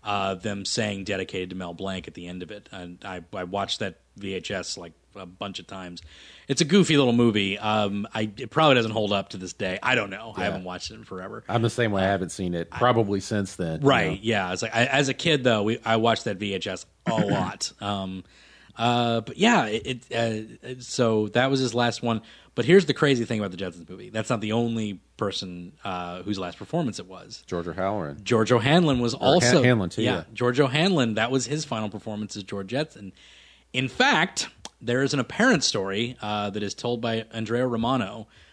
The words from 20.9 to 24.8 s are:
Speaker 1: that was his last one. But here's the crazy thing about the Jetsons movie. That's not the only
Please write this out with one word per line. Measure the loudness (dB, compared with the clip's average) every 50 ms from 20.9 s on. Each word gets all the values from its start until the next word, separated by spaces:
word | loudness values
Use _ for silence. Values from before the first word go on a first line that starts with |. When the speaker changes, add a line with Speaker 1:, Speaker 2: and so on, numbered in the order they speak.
| 0 2 2 4 4 2 0 2
Speaker 1:
that | 2 2 2 4
was | 2 2
his | 0 0 0
last | 2 0 0 0 -2
one. | -2 -2 -2 -2 -4 -10 -20 -20 -20 _ _
But | -2 4
here's | 6 6 6 6
the | 4 2
crazy | 2 4 4 4 2 2
thing | 0 0 -2
about | -2 -4
the | -4
Jetsons | -6 -8 -8 -8 -12 -16 -16
movie. | -16 -16 -14 -6
That's | -6 -6 -2 -2
not | -2 -2
the | 0 0
only | 0 2 2 0 -2 -2